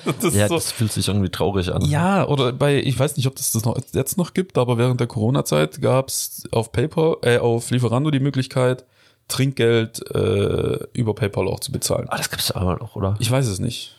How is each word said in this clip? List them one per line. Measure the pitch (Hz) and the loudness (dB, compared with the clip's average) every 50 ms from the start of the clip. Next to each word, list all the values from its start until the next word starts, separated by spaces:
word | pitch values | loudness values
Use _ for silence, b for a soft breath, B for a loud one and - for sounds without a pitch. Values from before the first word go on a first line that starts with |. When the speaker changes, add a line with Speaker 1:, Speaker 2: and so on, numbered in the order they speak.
| - | 0
Speaker 1:
das | - 156 - - | -4 -2 0 0
ist | 185 - | 2 4
Speaker 2:
Ja, | 101 104 104 | 4 2 4
Speaker 1:
so. | 170 | 2
Speaker 2:
das | - - - - | 0 -2 -4 -2
fühlt | - 113 104 - | -2 -2 -2 0
sich | 110 92 - | -2 -2 0
irgendwie | 95 104 95 90 | 0 0 0 0
traurig | - - 82 85 98 98 87 87 78 | -2 0 0 0 2 0 0 0 0
an. | 82 - | 0 2
Speaker 1:
Ja, | 147 147 147 170 185 202 190 151 - | 2 2 2 2 2 2 2 2 2
oder | - 123 131 131 131 | 2 2 0 0 0
bei, | 135 147 143 143 135 - | 0 2 2 2 2 2
ich | - 127 107 | 0 0 0
weiß | 135 156 - | 0 -2 0
nicht, | - 120 | 0 -2
ob | 131 - | -2 -2
das, | - - - - | -4 -6 -2 -2
das | 113 107 | 0 0
noch, | 120 113 - - - - | 0 -2 -2 -6 -4 -2
jetzt | 104 135 - - - | -2 -2 -2 0 -2
noch | 175 - - | -2 -2 0
gibt, | - 185 - - 127 | -4 -4 0 0 0
aber | 123 117 123 | 2 2 2
während | 113 120 127 127 123 | 2 2 2 2 0
der | 127 | 0
Corona-Zeit | 120 - 120 104 113 131 143 143 - - 151 151 151 - - | -2 -2 0 0 2 2 2 0 2 2 2 2 0 -2 -2
gab's | - 120 123 131 135 - - - - - - - - - - | 0 2 2 2 0 -2 -4 -6 -6 -8 -10 -12 -10 -4 -2
auf | 117 113 - | -2 -2 0
PayPal, | - - 123 156 - - 160 165 160 - - | 0 -2 -2 0 0 0 2 2 2 0 2
äh, | 123 120 120 | 2 2 4
auf | - 120 117 117 120 - | 4 2 0 0 -2 0
Lieferando | 120 123 120 113 113 127 147 156 | 0 0 2 2 2 2 0 2
die | 151 135 | 2 2
Möglichkeit, | 131 143 135 135 127 - - 135 127 127 127 127 - b b b b b b b b - | 0 0 0 -2 -4 -2 -2 0 2 2 0 -2 -6 b b b b b b b b -8
Trinkgeld, | - - 131 139 135 - 117 117 117 117 113 110 - - - - - | -2 0 0 0 2 2 4 4 4 4 2 0 -4 -10 -10 -4 -2
äh, | - 98 101 98 101 101 98 90 90 - - - - - - - | 0 0 2 2 2 2 0 0 0 0 -2 -2 -4 -6 -8 -4
über | - 123 110 104 | -2 -2 -2 0
PayPal | - - 101 - - 95 92 | -2 -2 -2 0 -2 -2 -2
auch | - - | -2 -4
zu | - - - | -6 -6 -6
bezahlen. | 123 - - - 82 85 - | -4 -2 -2 -2 -2 -2 -4
Speaker 2:
Ah, | - - | -6 -6
das | - - | -6 -6
gibt's | - - - - | -6 -4 -4 -4
aber | - - 92 90 87 | -2 0 0 0 0
noch, | - - 110 - | -2 -4 -10 -6
oder? | - 95 95 101 104 | -2 -2 0 0 0
Speaker 1:
Ich | 127 110 | 0 0
weiß | 123 135 135 | 2 2 2
es | 117 95 95 | 0 0 -2
nicht. | 95 - 117 - - - - | -4 -4 -6 -6 -12 -14 -18